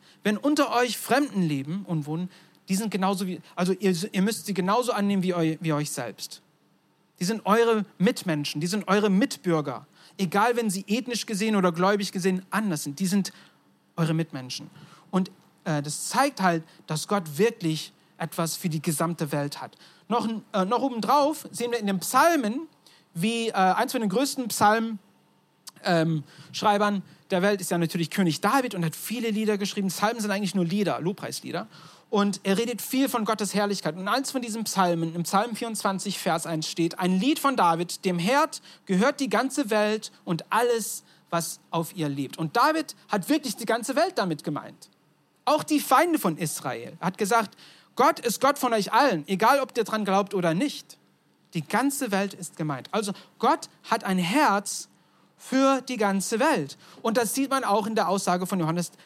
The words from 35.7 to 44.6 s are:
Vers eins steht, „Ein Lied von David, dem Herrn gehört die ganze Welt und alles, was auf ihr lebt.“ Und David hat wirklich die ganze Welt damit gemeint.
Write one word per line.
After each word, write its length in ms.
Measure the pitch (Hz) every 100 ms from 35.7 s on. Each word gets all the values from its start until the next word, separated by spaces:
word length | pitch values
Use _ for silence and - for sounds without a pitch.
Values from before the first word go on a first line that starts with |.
| 214 208 190 208 185
Vers 300 | 190 165 160
eins 200 | 160 151
steht, 300 | - 165 -
„Ein 220 | 180 185
Lied 180 | 247 311
von 180 | 277 247
David, 480 | 180 165 175 -
dem 140 | 190 175
Herrn 320 | 175 277 311 - - - -
gehört 320 | 185 247 285
die 100 | 262
ganze 400 | 208 262 269 254
Welt 420 | 214 214 214 - _ -
und 260 | 170 -
alles, 520 | 208 240 226 208 - - _ -
was 300 | 170 160 - _
auf 260 | 165 160 -
ihr 140 | 151
lebt.“ 300 | 139 131 -
Und 180 | 160 233
David 380 | 269 320 302 - -
hat 200 | 208 165
wirklich 280 | 302 277 -
die 100 | 226
ganze 280 | 226 214 269
Welt 180 | 370 370
damit 280 | 196 151
gemeint. 460 | - 143